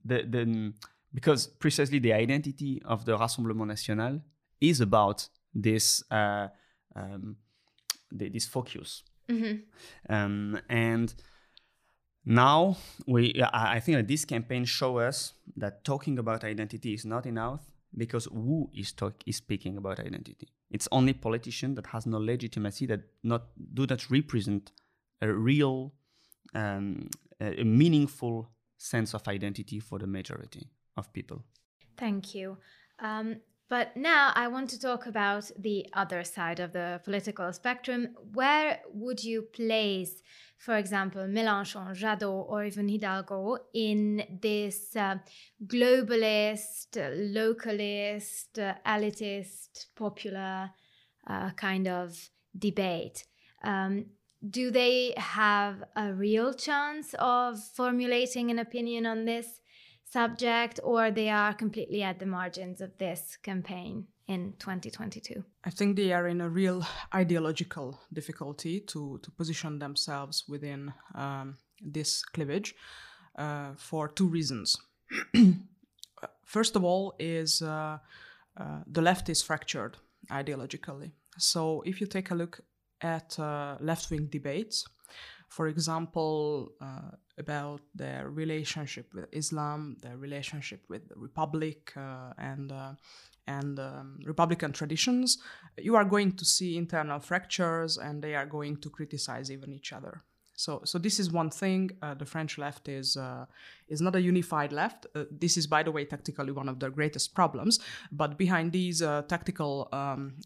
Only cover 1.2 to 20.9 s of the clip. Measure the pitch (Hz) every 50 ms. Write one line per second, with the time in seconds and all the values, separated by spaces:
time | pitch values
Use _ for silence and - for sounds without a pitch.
1.2 | - 165 147 120 - - - _ - 151 143 - 143 131 143 139 120 113 107 107
2.2 | 117 120 139 147 151 147 135 - 147 139 131 - - - 113 107 117 117 110 104
3.2 | 113 117 - - 117 113 107 110 110 107 107 107 - - 104 107 113 127 139 151
4.2 | - - _ _ _ _ _ _ 143 160 165 127 117 98 107 110 104 98 104 -
5.2 | - - _ _ _ _ - 113 104 110 110 110 - - - - - - 113 107
6.2 | 104 104 101 104 101 98 - _ _ _ _ _ _ _ - 98 95 95 101 95
7.2 | 95 107 101 - _ _ _ _ _ _ _ _ _ - - - _ _ - 104
8.2 | 107 - - 113 - - - 131 120 - - - - - - - - _ _ _
9.2 | _ - 240 226 226 214 214 208 - - _ - - - - - - - 107 107
10.2 | 104 101 101 101 104 104 104 104 - - 120 117 113 117 113 113 117 113 - -
11.2 | - - - _ _ _ _ - _ _ _ _ _ _ _ _ _ _ _ _
12.2 | _ 117 113 120 127 139 147 160 180 196 185 - - - - - - - 123 120
13.2 | 120 117 - - 123 - - 113 113 101 110 113 - - 160 131 104 98 143 147
14.2 | 151 - 123 117 113 117 127 123 123 120 - - 139 127 123 120 117 127 143 -
15.2 | - - - _ _ - - - 107 101 - - _ - 139 135 - 156 139 123
16.2 | 113 113 110 110 113 107 107 107 107 104 117 110 - 117 104 110 117 107 110 123
17.2 | 123 127 113 113 113 123 135 147 - - - _ _ _ - 113 117 117 - 117
18.2 | 117 - - 110 113 127 156 160 135 - - - 101 - - - 98 101 101 -
19.2 | - - 104 - - - 107 98 - 92 98 98 98 95 98 - - - - -
20.2 | - - - - - - _ _ _ _ - 110 - -